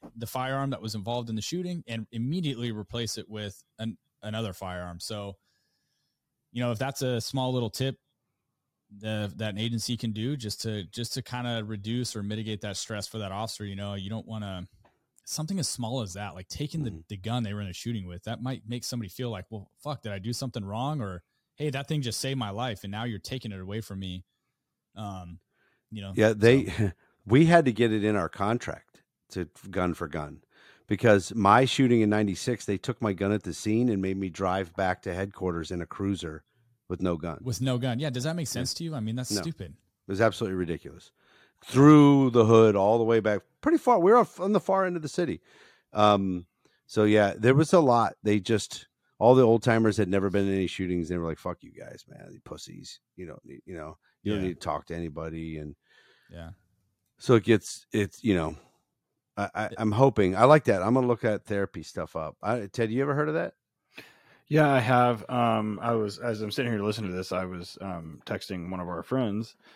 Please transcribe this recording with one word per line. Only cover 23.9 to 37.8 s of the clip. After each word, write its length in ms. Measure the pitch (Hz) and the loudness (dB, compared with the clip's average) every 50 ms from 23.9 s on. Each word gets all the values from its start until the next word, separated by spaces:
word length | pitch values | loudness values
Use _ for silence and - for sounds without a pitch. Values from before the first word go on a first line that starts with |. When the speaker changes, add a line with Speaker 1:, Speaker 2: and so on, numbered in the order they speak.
| 98 95 | -10 -10
Speaker 1:
me." 240 | 95 92 90 90 - _ _ _ _ _ _ _ _ _ _ _ _ _ - | -8 -8 -8 -10 -12 _ _ _ _ _ _ _ _ _ _ _ _ _ -16
Um, 440 | 104 107 101 95 92 90 87 85 82 _ _ _ _ _ _ _ _ _ - | -12 -10 -10 -10 -12 -14 -16 -18 -20 _ _ _ _ _ _ _ _ _ -16
you 140 | 110 107 98 | -12 -10 -10
know, 100 | 98 95 | -6 0
Speaker 2:
Yeah, 180 | 110 107 110 110 | 2 4 4 4
they, 340 | 104 104 117 127 139 101 90 | 6 6 6 6 6 4 0
Speaker 1:
so. 240 | 82 - 107 92 - _ _ _ | -2 -2 -2 -2 -4 _ _ _
Speaker 2:
<laughs> 160 | _ _ - | _ _ -2
we 220 | 104 117 139 165 160 | 4 4 6 6 8
had 180 | 175 170 151 | 8 6 6
to 80 | 131 110 | 4 2
get 180 | 107 117 113 | 2 2 2
it 120 | 107 107 101 | 2 2 2
in 120 | 107 107 | 2 2
our 140 | 101 85 78 | 2 0 -2
contract 720 | - - 98 104 120 120 - - - - _ _ _ _ _ _ _ _ _ - | -2 -2 -2 0 -2 -2 -4 -8 -10 -12 _ _ _ _ _ _ _ _ _ -12
to 200 | - 92 87 80 _ - - 98 | -8 -8 -8 -8 _ -18 -16 -8
gun 240 | 95 98 90 87 82 | -4 -2 -2 -2 -2
for 120 | - 85 76 | -4 -6 -8
gun, 360 | 71 80 76 73 76 80 _ _ _ _ _ - _ _ _ | -6 -8 -8 -10 -12 -18 _ _ _ _ _ -20 _ _ _
because 480 | - - - - 117 104 98 90 - 98 | -4 -2 2 6 6 6 6 4 0 -2
my 320 | 113 98 98 107 123 135 | 2 6 6 8 6 6
shooting 360 | 127 - - 135 120 120 113 | 4 2 2 4 4 6 4
in 80 | 107 104 | 4 4
ninety-six, 540 | 107 107 107 101 90 - - 127 123 - - | 4 2 2 0 -2 -4 -4 -4 -4 -4 -4
they 120 | - 101 92 | -4 -6 -4
took 240 | - - 120 - | -4 -6 -6 -4
my 120 | - 107 98 | -2 -2 -2
gun 180 | 85 98 101 | 0 0 0
at 100 | 107 104 | 0 -2
the 120 | - 92 80 | -4 -6 -10
scene 360 | - - 107 107 117 123 123 | -8 -4 -2 0 0 2 0
and 140 | 107 95 95 | 0 0 -2
made 140 | 95 95 98 | -2 -4 -4
me 120 | 98 92 | -6 -6
drive 460 | 80 - 98 90 92 98 95 85 87 | -4 -2 -2 0 0 -2 -4 -4 -4
back 260 | - 95 92 92 - | -2 0 0 -2 -2
to 120 | - 101 87 | -6 -8 -6
headquarters 560 | 92 98 101 - - 92 90 85 85 80 - | -4 -6 -6 -6 -4 -4 -4 -2 -4 -6 -6
in 100 | 92 85 | -6 -8
a 60 | 82 - | -8 -8
cruiser 560 | - - 98 98 101 87 87 82 78 76 _ _ _ _ _ _ _ _ _ - | -8 -4 -2 -2 -2 -4 -6 -10 -12 -12 _ _ _ _ _ _ _ _ _ -10
with 140 | 90 - | -6 -2
no 160 | 92 90 85 78 | -2 -2 -2 -2
gun. 220 | 78 85 78 - | -4 -8 -8 -8
Speaker 1:
With 200 | - 127 110 - | -6 -8 -6 -4
no 180 | 127 135 127 | -2 -2 -2
gun. 180 | 120 | -2